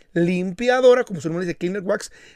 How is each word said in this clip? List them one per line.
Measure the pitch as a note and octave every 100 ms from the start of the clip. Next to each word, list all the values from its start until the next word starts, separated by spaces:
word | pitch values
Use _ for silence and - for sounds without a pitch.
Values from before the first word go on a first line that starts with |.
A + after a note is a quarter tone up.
| _
limpiadora, | - F3 F#3 F#3 F3+ A#3+ B3+ B3+ B3
como | A#3+ F3+
su | D#3
nombre | E3+ F3+
dice, | D#3+
Cleaner | F3+ G3
Wax, | F#3 G#3+ - - -